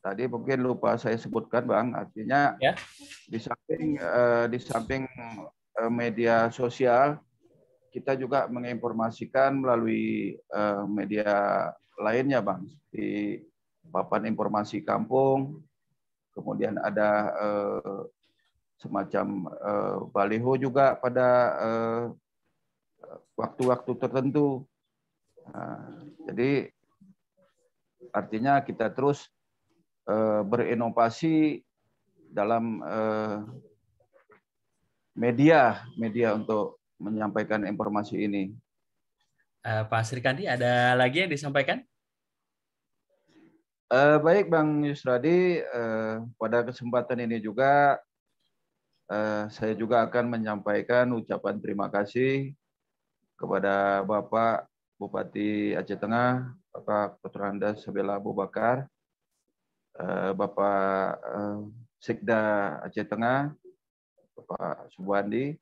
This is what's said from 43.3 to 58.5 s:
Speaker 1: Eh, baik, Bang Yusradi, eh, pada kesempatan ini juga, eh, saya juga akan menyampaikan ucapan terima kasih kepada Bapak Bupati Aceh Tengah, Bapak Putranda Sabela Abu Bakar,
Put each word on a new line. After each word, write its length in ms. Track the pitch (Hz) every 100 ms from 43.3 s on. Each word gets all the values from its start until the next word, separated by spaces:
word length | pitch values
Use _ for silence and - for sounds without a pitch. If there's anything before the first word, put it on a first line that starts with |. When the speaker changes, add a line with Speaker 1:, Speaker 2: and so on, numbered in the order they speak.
| _ - _ _ _ _
Speaker 1:
Eh, 260 | 123 143 151
baik, 240 | 151 190 175
Bang 400 | 165 156 147 147
Yusradi, 720 | 143 131 123 139 175 180 170
eh, 560 | - 120 117 110 110 110 117 -
pada 240 | 110 120
kesempatan 640 | 117 123 120 123 120 123 117
ini 160 | 113
juga, 560 | 107 107 135 143 143 - - _ _ _ _ _ _ _ _ _ _
eh, 400 | 104 107 107 107
saya 240 | - 110 104
juga 320 | 113 120 113
akan 320 | 120 120 117
menyampaikan 720 | 110 104 98 104 - 123 123
ucapan 480 | 120 - 95 101 101
terima 320 | 107 101 98
kasih 640 | 101 104 123 131 135 135 139 _ _ _ _ _ _ _ _
kepada 640 | 92 98 98 98 101 98 98
Bapak 640 | 104 - 110 113 110 - _ _ _
Bupati 800 | 101 104 95 104 104 107 104 95
Aceh 240 | - 98
Tengah, 560 | 104 117 123 127 127 - _
Bapak 480 | - - 104 101 -
Putranda 560 | 95 98 101 101 101 104
Sabela 400 | - 98 98 101
Abu 160 | 104
Bakar, 560 | 101 95